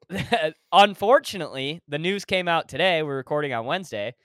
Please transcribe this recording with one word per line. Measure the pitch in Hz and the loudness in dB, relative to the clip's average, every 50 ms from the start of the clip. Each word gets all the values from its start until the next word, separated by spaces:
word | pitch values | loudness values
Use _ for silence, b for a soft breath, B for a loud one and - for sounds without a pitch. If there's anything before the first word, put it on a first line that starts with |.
| _ - | _ -10
<laughs> | 175 196 143 - 233 196 156 160 156 _ _ _ | -8 -8 -4 -2 -2 -2 -2 -4 -6 _ _ _
unfortunately, | - 190 202 208 185 - 202 - 269 - - - 214 190 151 - 107 135 131 139 156 120 - | 6 6 6 6 4 2 4 4 4 4 4 -2 -8 -8 -8 -8 -6 -6 -6 -6 -6 -8 -8
the | - 143 147 | -8 -6 -4
news | 160 180 202 202 - | -2 -2 -2 -4 -2
came | - 196 185 180 | -2 -2 -2 0
out | 175 170 160 147 | 0 0 -2 -2
today, | - - 135 175 190 175 160 156 | -4 -4 0 0 2 2 0 -2
we're | 143 139 | -2 -4
recording | 135 127 - 151 147 147 143 123 | -6 -6 -4 -4 -4 -2 -4 -4
on | 117 113 | -4 -4
Wednesday, | 131 165 190 180 - 117 104 101 117 123 _ | -4 -6 -6 -6 -8 -8 -8 -8 -8 -10 _